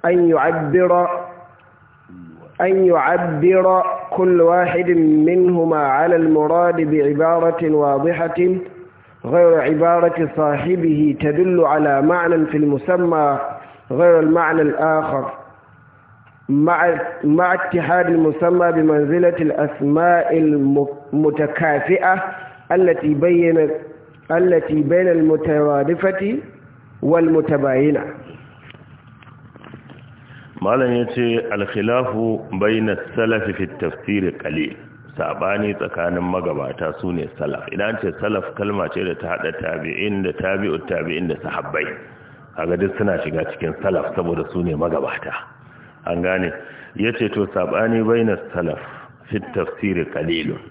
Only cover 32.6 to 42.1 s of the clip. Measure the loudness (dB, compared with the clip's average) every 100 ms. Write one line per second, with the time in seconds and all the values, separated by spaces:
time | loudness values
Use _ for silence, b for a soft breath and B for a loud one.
32.6 | 0 0 -2 -4 -6 -4 -2 -2 -4 -6
33.6 | -8 -6 -8 -8 -6 -2 -2 -6 -8 -6
34.6 | -6 -10 -20 -20 -20 -8 -8 -4 -4 -2
35.6 | -4 -4 -8 -4 -4 -4 -4 -4 -4 -6
36.6 | -8 -8 -8 -8 -8 -6 -8 -8 -8 -8
37.6 | -10 -6 -6 -4 -8 -6 -4 -4 -6 -8
38.6 | -6 -4 -6 -6 -6 -8 -8 -6 -6 -8
39.6 | -8 -8 -8 -6 -4 -4 -4 -4 -4 -4
40.6 | -4 -6 -6 -6 -4 -6 -6 -6 -8 -10
41.6 | -6 -6 -6 -10 -18